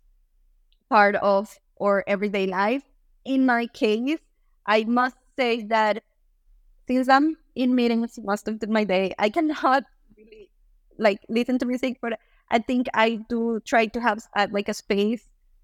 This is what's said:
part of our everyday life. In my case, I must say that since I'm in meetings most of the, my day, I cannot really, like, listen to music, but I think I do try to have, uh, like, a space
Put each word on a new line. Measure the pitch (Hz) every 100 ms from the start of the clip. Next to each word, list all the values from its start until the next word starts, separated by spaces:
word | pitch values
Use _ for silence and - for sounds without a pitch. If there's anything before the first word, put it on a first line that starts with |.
| _ _ _ _ _ _ _ _ -
part | 220 202 202
of | 202 196 214 - _ -
our | 202 196 -
everyday | 202 208 202 190
life. | 185 208 269 - _ _ _ -
In | 269 262
my | 233 233
case, | - 220 220 254 320 _ _ _ _ -
I | 220 220
must | 240 254 - _ -
say | 247 233 208
that | 220 214 208 - _ _ _ _ _ _ _ -
since | 254 254
I'm | 269 311 320 _ 233
in | 254 254
meetings | 240 233 233 -
most | 190 208 -
of | 214
the, | 208
my | 220
day, | 202 185 190 -
I | 214
cannot | 339 311 302 277 269 - _ _ -
really, | 220 214 196 _ _ _ _ -
like, | 214 202 -
listen | 226 240 247
to | 247
music, | 247 262 240
but | 240 220 _ _ -
I | 233
think | 214 254 247
I | 220 226 226 220
do | 233 233 220 -
try | 233 226
to | 240
have, | 233 208 - 202
uh, | 202
like, | 202 208
a |
space | 208 - 202 208 233 _ _ _ _